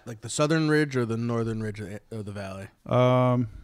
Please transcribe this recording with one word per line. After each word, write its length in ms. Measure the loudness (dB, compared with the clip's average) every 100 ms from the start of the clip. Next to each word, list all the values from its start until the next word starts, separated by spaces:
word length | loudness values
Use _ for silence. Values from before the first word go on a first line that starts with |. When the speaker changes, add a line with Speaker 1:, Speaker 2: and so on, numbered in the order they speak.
Speaker 1:
like, 180 | -10 -14
the 60 | -8
southern 400 | 0 2 4 4
ridge 280 | 4 2 0
or 100 | 0
the 100 | -2
northern 460 | 0 0 -2 -2
ridge 160 | -6 -8
of 100 | -10
the, 100 | -12 -12
of 140 | -12
the 80 | -10
valley? 340 | -10 -10 -10 -14 _ 0
Speaker 2:
Um, 600 | 4 4 4 4 2 0 -6